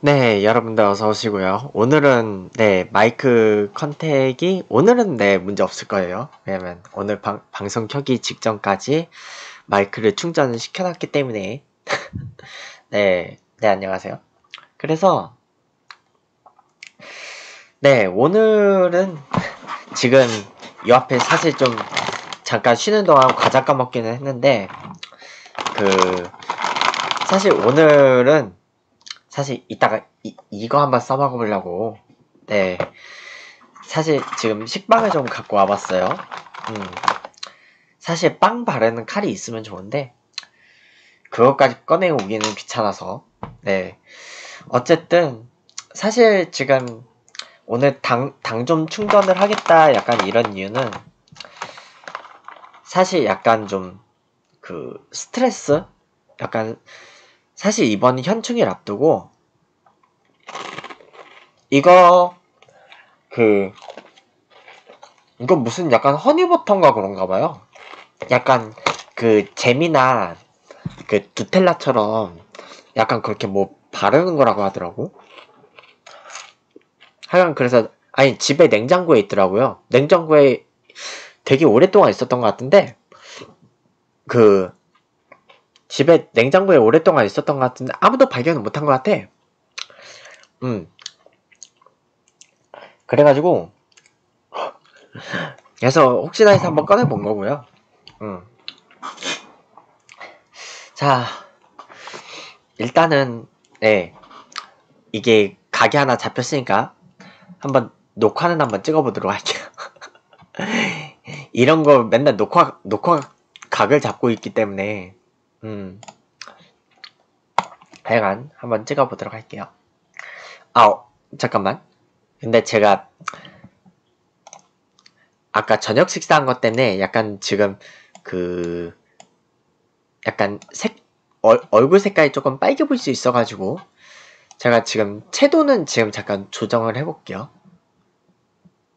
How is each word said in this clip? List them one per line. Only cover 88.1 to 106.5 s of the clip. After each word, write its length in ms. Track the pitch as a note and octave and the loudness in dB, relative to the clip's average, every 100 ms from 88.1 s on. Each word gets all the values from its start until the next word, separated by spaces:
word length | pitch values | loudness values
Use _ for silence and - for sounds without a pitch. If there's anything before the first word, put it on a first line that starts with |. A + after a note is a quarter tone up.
| A#3+ B3+ | 2 0
발견을 320 | B2+ B2+ D#3+ | 2 -2 -2
못한 240 | G#2+ D3+ D3 | -4 -4 0
것 60 | |
같아. 360 | C3 G#3 F3 G3 _ _ _ _ - - - - - - - _ _ | 0 0 -4 -4 _ _ _ _ -20 -20 -20 -20 -20 -20 -20 _ _
음. 240 | B2+ G#2+ E2 _ - _ _ _ _ _ - _ _ _ _ _ _ _ _ _ _ - - _ _ | -8 -8 -10 _ -20 _ _ _ _ _ -20 _ _ _ _ _ _ _ _ _ _ -20 -20 _ _
그래가지고, 640 | B2+ D3 C3+ E3+ C3 E2 _ _ _ _ _ _ _ _ - - - _ _ _ - - - D#3 - _ _ | 4 6 6 2 0 -4 _ _ _ _ _ _ _ _ -12 -12 -14 _ _ _ -20 -12 -10 -10 -16 _ _
그래서 420 | A#2+ D3+ C3 B2 | 0 4 4 2
혹시나 300 | D#3+ - G#3+ | -4 2 4
해서 160 | G3 F3+ | 6 2
한번 180 | D#3 - | -2 2
꺼내본 380 | G3+ B3 - | 2 2 -2
거고요. 420 | G#2 G#2+ G2 C#3+ - _ _ _ - _ | -4 -4 -4 -6 -10 _ _ _ -20 _
음. 200 | G#2+ F#2 G2+ _ - _ _ _ - - - - - _ _ - _ _ _ - - - _ - - - - - | -14 -14 -18 _ -20 _ _ _ -18 -14 -12 -12 -14 _ _ -20 _ _ _ -20 -20 -20 _ -20 -20 -20 -20 -4
자, 300 | C#3+ B2+ A#2 - - _ _ - - - - - - - - - _ _ | 0 0 -2 -12 -20 _ _ -20 -20 -20 -20 -20 -20 -20 -20 -20 _ _
일단은, 640 | A#2+ E3 E3 D3 C3+ A#2 A2 _ _ _ | -2 2 2 2 0 -6 -16 _ _ _
네, 360 | A2 G#2 E2+ - - - _ - - _ _ _ _ | 2 2 -2 -14 -20 -20 _ -18 -18 _ _ _ _
이게 460 | A2 A#2+ A2 G2+ - _ | -6 2 4 2 -4 _
가게 260 | - A2+ D3 | 0 2 2
하나 200 | C3+ A#2+ | 0 -2
잡혔으니까 760 | A2 - B2 | -4 -6 -4